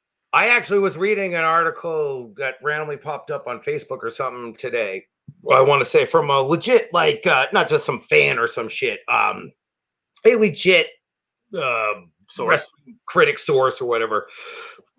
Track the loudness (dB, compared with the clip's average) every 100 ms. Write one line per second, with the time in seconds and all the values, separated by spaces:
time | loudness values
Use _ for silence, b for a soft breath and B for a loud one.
0 | _ _ _ 0 2 0 0 0 0 -2
1 | -4 -2 -2 -2 0 0 0 -4 -6 -4
2 | -4 -6 -12 -8 -8 -6 -6 -6 -6 -8
3 | -10 -10 -8 -8 -8 -8 -6 -6 -8 -10
4 | -8 -6 -8 -8 -12 -10 -6 -4 -4 -6
5 | -14 _ -20 -10 2 4 6 4 4 2
6 | 4 2 2 0 2 0 2 2 2 0
7 | 2 2 2 2 2 0 2 0 -2 -6
8 | 0 2 2 2 -2 -4 -8 -4 -4 -4
9 | -2 0 0 -2 -10 _ _ _ _ _
10 | _ _ 4 4 2 2 2 4 2 -6
11 | _ _ _ _ _ -6 -4 -2 -4 -4
12 | -12 _ -16 -6 0 0 -2 _ -20 -20
13 | -4 2 2 2 0 2 2 0 -2 0
14 | 0 -2 B B B B B B _